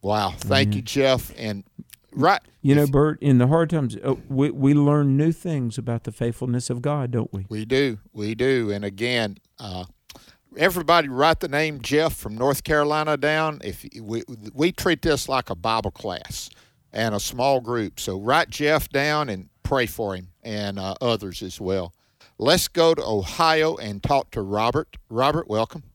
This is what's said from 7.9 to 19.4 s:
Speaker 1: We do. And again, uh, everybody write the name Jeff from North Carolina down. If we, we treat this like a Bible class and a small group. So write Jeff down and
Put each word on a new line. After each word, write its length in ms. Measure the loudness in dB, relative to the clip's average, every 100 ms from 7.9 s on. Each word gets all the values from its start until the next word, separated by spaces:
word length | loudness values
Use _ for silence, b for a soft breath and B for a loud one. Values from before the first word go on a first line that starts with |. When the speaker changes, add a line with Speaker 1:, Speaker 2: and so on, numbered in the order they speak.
| -2 -12
Speaker 1:
We 200 | -8 -6
do. 380 | -2 0 0 0
And 120 | -4
again, 540 | -6 -4 -2 0 -2 -6 _ _
uh, 260 | -12 -10 -12 -18 _ B B B _ 0
everybody 500 | 0 2 4 4 4
write 320 | 2 2 2
the 80 | 0
name 340 | -2 -2 -4
Jeff 340 | 0 2 2 -2
from 200 | -10 -2
North 280 | 0 0
Carolina 520 | 0 2 2 0 0 0
down. 460 | 0 0 -2 -4
If 220 | -10 -10 -14 -16
we, 220 | -8 -8 -8 -14 -14
we 180 | -2 -2
treat 320 | 0 0 0
this 260 | 0 0 0
like 200 | -2 -2
a 40 | -4
Bible 360 | -2 0 -2
class 580 | -8 -8 -8 -10 -12 -12 b b b _
and 220 | -4 -2 -2
a 40 |
small 420 | -6 -2 0 0
group. 380 | 0 -4 -4 -6
So 200 | -8 -6
write 300 | 2 2 2
Jeff 400 | -2 0 0 0
down 400 | -2 0 -2 -2
and 200 | -6